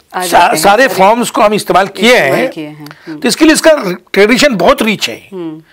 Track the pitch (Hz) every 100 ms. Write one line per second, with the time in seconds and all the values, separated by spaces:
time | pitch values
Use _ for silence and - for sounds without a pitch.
0 | _ - 180 - 170 156 196 208 269 190
1 | 190 233 226 - 214 214 - 175 196 -
2 | 220 240 143 143 254 165 151 151 147 -
3 | - 156 247 - 311 294 320 302 202 180
4 | _ 196 208 240 294 208 208 277 220 196
5 | - - - 190 165 156 156